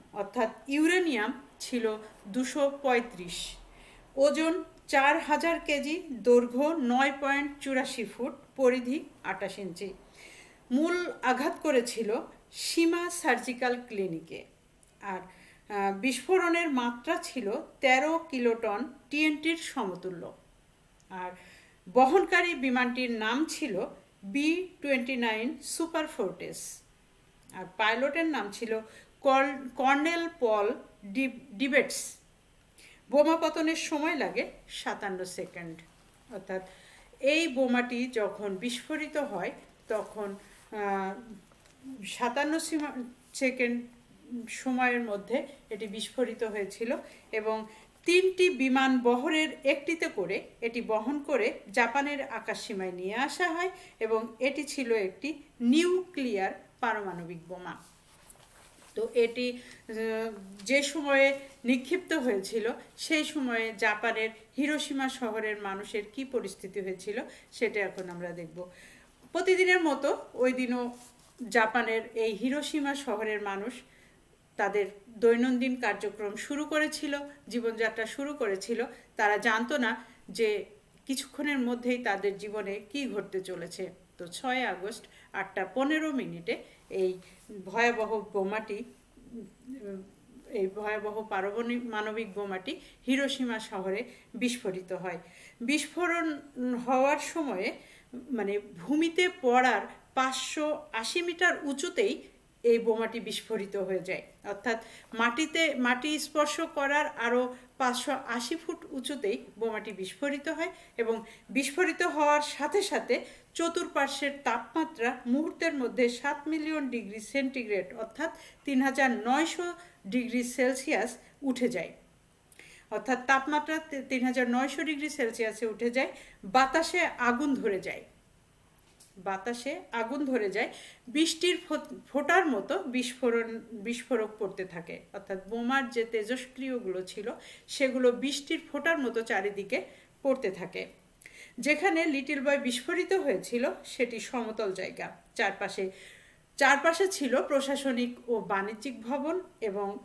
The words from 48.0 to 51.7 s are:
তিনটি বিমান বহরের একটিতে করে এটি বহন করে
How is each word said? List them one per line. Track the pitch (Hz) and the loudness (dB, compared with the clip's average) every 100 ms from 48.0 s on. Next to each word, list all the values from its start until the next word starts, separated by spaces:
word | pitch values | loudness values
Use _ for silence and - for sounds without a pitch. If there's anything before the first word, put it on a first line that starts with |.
| - | 4
তিনটি | 359 381 359 359 | 6 6 4 4
বিমান | 262 262 254 269 254 | 4 4 6 6 6
বহরের | 240 247 294 311 311 - | 6 4 4 2 2 0
একটিতে | 269 311 - 330 320 | 0 0 0 -2 -2
করে | - 175 190 - - | -2 -2 -2 -6 -6
এটি | 233 240 | -4 -4
বহন | 196 214 226 294 | 0 0 0 -2
করে | 285 277 220 - - | 0 2 2 -2 -4